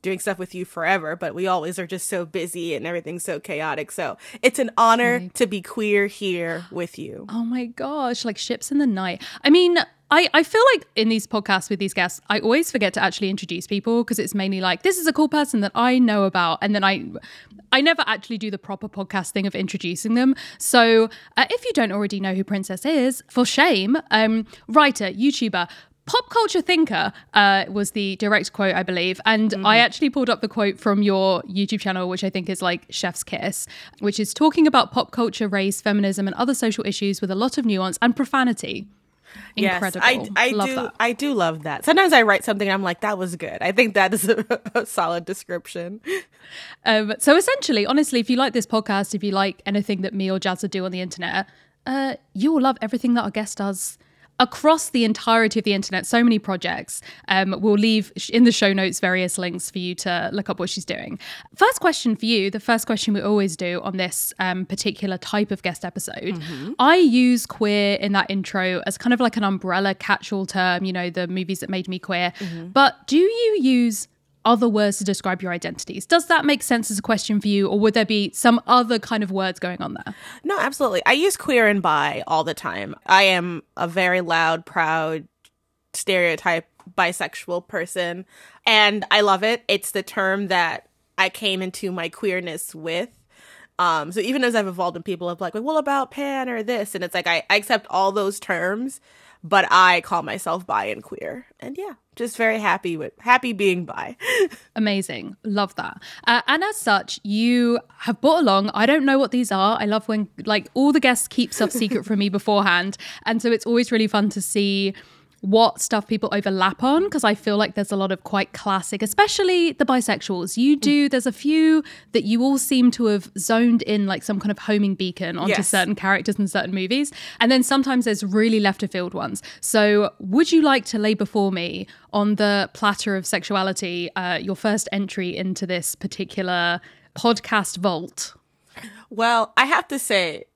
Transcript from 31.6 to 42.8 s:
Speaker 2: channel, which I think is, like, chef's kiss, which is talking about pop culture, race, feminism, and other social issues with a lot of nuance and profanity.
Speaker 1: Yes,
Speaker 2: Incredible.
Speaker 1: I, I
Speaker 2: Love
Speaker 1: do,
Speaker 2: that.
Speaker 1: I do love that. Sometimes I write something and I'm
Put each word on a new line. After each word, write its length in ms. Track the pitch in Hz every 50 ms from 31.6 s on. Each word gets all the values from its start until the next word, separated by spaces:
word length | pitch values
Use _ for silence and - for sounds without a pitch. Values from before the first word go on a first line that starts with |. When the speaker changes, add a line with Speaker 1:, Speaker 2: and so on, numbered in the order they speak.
| 202 196 220 202
Speaker 2:
channel, 300 | - 202 185 185 185 180
which 160 | 185 185 -
I 40 | 190
think 200 | - 190 175 185
is, 120 | 190 185
like, 240 | 190 175 175 170 - _
chef's 340 | - - - 180 170 - -
kiss, 440 | - - - - 180 - - - - - - - - _ _
which 200 | 208 208 202 -
is 140 | 214 196 -
talking 340 | - 302 311 302 - 311
about 240 | 302 262 262 - -
pop 200 | - 254 - -
culture, 360 | - - 233 220 170 - 226
race, 320 | 202 196 196 190 196 196 -
feminism, 480 | - 214 202 208 202 196 190 196 196
and 80 | 190 -
other 180 | - 247 254 269
social 320 | - - 226 208 - -
issues 360 | 196 202 - 208 196 196 -
with 100 | - 180
a 40 | 190
lot 220 | 190 226 262 -
of 60 | - 247
nuance 340 | 226 208 185 185 190 180 -
and 120 | 233 247 240
profanity. 680 | - 269 - - 269 254 247 226 - - - - - 202 - _ _ _ _ _ _ _ - - - - - -
Speaker 1:
Yes, 200 | 214 202 190 180
Speaker 2:
Incredible. 300 | 175 202 185 180 185 170 240 269 247 233 208 202
Speaker 1:
I, 140 | 185 233 254
I 20 |
Speaker 2:
Love 160 | 254 208 196
Speaker 1:
do, 80 | 269 262
Speaker 2:
that. 180 | 254 - - - _
Speaker 1:
I 140 | 220 240 247
do 200 | - 277 294 277
love 300 | 208 175 165 160 160 151
that. 220 | 160 143 - -
Sometimes 260 | 294 320 359 392 349
I 120 | 311 262 226
write 200 | 214 202 - -
something 240 | - 214 196 208
and 60 | 196 190
I'm 100 | 196